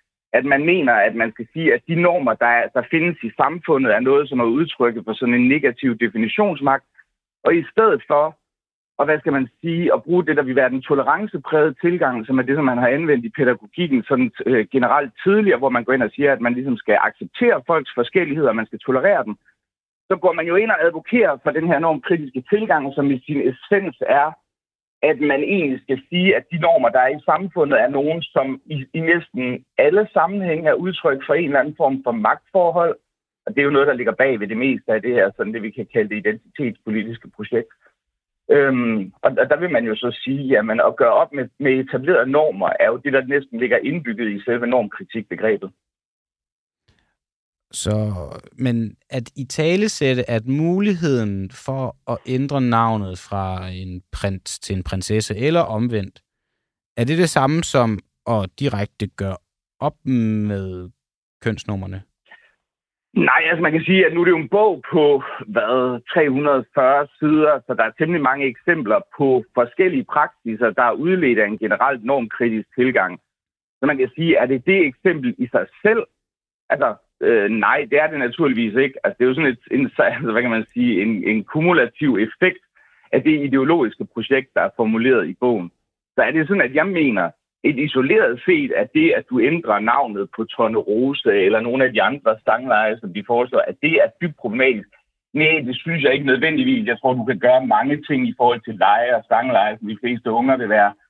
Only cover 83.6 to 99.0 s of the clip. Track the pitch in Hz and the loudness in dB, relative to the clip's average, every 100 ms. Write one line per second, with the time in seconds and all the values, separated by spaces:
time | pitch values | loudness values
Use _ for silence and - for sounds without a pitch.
83.6 | 135 170 117 - 110 - 110 135 131 - | 2 2 0 -4 -12 -8 -2 -2 0 -2
84.6 | 92 - 110 113 123 120 82 90 123 110 | -2 -2 0 2 2 2 0 -2 0 0
85.6 | 87 _ _ _ _ - 113 156 156 202 | -4 _ _ _ _ -2 0 0 0 0
86.6 | 160 139 175 180 143 104 85 - _ _ | 0 0 0 0 0 0 -2 -6 _ _
87.6 | 135 131 147 131 135 220 151 120 - 165 | -2 -2 -2 0 2 2 2 -2 0 0
88.6 | 139 - 104 156 165 110 - 127 120 170 | 0 -2 -2 2 2 0 -2 0 2 0
89.6 | 143 104 110 131 131 101 98 - 113 - | -2 0 0 0 -2 -4 -8 -6 -8 -2
90.6 | 113 113 98 107 135 139 120 101 95 110 | 0 0 -2 0 0 -2 0 4 4 2
91.6 | 117 131 127 104 104 143 113 107 - 110 | 0 0 0 2 0 0 -2 -2 0 -2
92.6 | 131 107 110 113 98 92 98 120 127 117 | 2 0 0 -2 -8 -10 -2 0 0 0
93.6 | - - 151 160 - - 175 - 110 117 | -2 -2 0 2 2 0 -8 -6 -6 0
94.6 | 131 110 - _ _ _ _ 143 156 160 | 0 0 -6 _ _ _ _ 0 0 0
95.6 | 127 127 160 165 135 139 139 127 160 151 | -2 -8 -6 0 2 2 0 0 0 0
96.6 | 127 127 107 117 131 127 113 104 123 127 | 0 0 -2 -2 -2 -2 -2 0 4 4
97.6 | 131 107 131 147 - 139 123 - 120 120 | 4 0 0 -4 -2 -2 -2 0 0 0
98.6 | 117 104 95 107 | -6 0 2 4